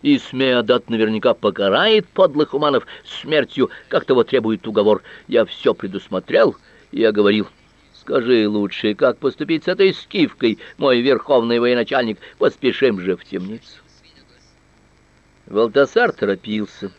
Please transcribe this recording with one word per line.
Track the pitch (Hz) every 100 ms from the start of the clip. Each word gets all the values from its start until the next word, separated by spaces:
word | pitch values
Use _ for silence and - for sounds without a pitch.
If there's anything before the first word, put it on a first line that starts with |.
Исмеадат | 143 139 - 127 131 123 110 123 -
наверняка | 113 110 110 123
покарает | 113 107 92 98 104 202 220 185
подлых | - 185 143 151
уманов | 139 147 131 - -
смертью, | - - - 151 127 - 127 - -
как | 170
того | - 127
требует | 113 131 110 110 -
уговор. | 107 104 101 - - -
Я | 117
все | 110 - 131
предусмотрел | 107 101 95 - 92 - - 196 104 _ - _
и | -
оговорил. | 110 104 101 107 98 _ _ _ _
Скажи | _ - 139 120 120 107
лучше, | 104 101 - 107
как | 104 135 117
поступить | 139 - 151 160
с | 160
этой | 185 190
скифкой, | 165 - 208 143 - 117 107 - -
мой | 139 123
верховный | 123 127 - 135 117 120
военачальник? | 120 123 113 139 120 104 - -
Поспешим | 135 - 131 - 135 101
же | 90 90
в |
темницу». | - 92 92 113 - - _ _ _ _ _ _ _ _ _ _ _ _ _ _ _ _ -
Валтасар | 104 117 120 139 - 240
торопился. | - 101 98 - 107 104 - 98